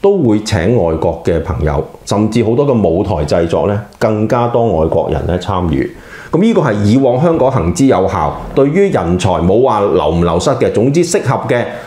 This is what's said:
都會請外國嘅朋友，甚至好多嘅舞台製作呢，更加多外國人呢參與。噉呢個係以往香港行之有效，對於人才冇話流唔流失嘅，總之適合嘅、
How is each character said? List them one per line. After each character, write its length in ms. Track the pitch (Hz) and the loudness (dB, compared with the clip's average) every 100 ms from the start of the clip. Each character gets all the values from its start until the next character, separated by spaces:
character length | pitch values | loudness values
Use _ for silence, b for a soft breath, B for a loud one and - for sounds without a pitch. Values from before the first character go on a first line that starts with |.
都 160 | 196 202 | 0 2
會 240 | 127 107 | 2 0
請 340 | 104 107 87 120 | 0 -2 0 2
外 180 | 85 80 | 0 0
國 260 | 85 80 | -2 -2
嘅 180 | - 82 | -2 -2
朋 220 | 73 - | -2 -2
友， 180 | 76 71 - - - | -2 -2 -4 -10 -4
甚 240 | 104 107 | -2 0
至 140 | 117 | 0
好 100 | 107 | 0
多 140 | 120 143 | 0 2
嘅 60 | |
舞 280 | 120 92 82 | 2 2 0
台 140 | 98 87 76 | -2 -2 0
製 220 | 92 85 | 0 0
作 180 | 87 85 | 0 0
呢， 120 | 104 - - | -2 -6 -4
更 300 | 113 107 110 | -2 0 0
加 220 | 127 117 | 0 0
多 300 | 120 117 82 | 0 0 0
外 40 | 80 | 0
國 220 | 76 - | 0 -2
人 160 | 76 82 | -2 -2
呢 140 | 87 | -4
參 300 | 92 92 90 | -2 -2 -2
與。 180 | 69 - B B B B | -2 -4 B B B B
噉 80 | 156 | 0
呢 120 | 220 | 0
個 80 | 202 | 2
係 120 | 135 104 | 0 0
以 140 | 104 127 | 2 2
往 220 | 135 127 | 2 2
香 180 | 170 165 | 2 2
港 120 | 127 | 0
行 240 | 123 82 | 0 -2
之 120 | 87 135 | 2 2
有 220 | 92 95 | 4 2
效， 280 | 95 76 71 - | 0 -2 -4 -6
對 140 | - 139 | 0 2
於 240 | 165 196 | 2 2
人 260 | 113 85 90 | 0 0 0
才 120 | 98 85 | 0 0
冇 240 | 85 104 | 2 4
話 160 | 131 107 | 2 2
流 320 | 101 87 76 | 2 2 0
唔 120 | 85 | 0
流 160 | 85 85 | 0 0
失 100 | 147 | 0
嘅， 180 | 123 104 | 0 0
總 200 | 101 123 | 2 0
之 120 | 147 | 2
適 200 | 170 208 123 | 0 0 0
合 140 | 113 123 | -2 -2
嘅、 160 | 123 104 B | -2 -2 B